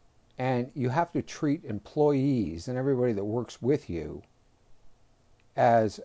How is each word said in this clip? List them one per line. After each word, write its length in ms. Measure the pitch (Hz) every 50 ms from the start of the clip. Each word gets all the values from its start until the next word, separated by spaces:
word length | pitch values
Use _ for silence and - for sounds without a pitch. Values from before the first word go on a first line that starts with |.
| _ _ _ _ _ _ _
And 360 | - 127 131 127 123 123 135 -
you 160 | 151 123 123
have 220 | 120 156 170 -
to 100 | - 147
treat 420 | 113 - - - - 151 143 165 -
employees 1040 | - 107 101 - - - 151 147 147 147 135 131 143 139 123 104 78 80 85 90 -
and 80 | 123
everybody 380 | 127 131 139 139 123 123 127 113
that 100 | 98 98
works 380 | 104 107 123 117 - - -
with 260 | - 117 151 143 - -
you 360 | 87 82 78 76 76 76 - _ _ _ _ _ _ _ _ _ - - - - - - _ _ _ _ _ _ - _ _ _ _
as 440 | - 127 123 117 117 110 107 - - -